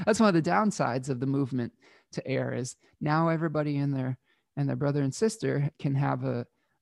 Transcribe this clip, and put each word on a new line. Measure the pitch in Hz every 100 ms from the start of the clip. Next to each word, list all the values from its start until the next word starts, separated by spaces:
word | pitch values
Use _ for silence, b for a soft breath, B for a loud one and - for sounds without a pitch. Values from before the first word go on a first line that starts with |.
| 190
that's | 214
one | 220
of | 170
the | 156
downsides | 185 214 - 135 127 127
of | 123
the | 135
movement | 139 135 131 113 _ b b b
to | - -
air, | 131 127
is | 120 127 - b b
now | 147 156 165
everybody | 160 165 151 147 143
and | 143
their, | 135 127 131 _ _ _ -
and | 139
their | 123
brother | 143 143
and | 139
sister | - 220 220 139 139 143 -
can | 143 139
have | 139 131
a, | 131 120 120 _ _ _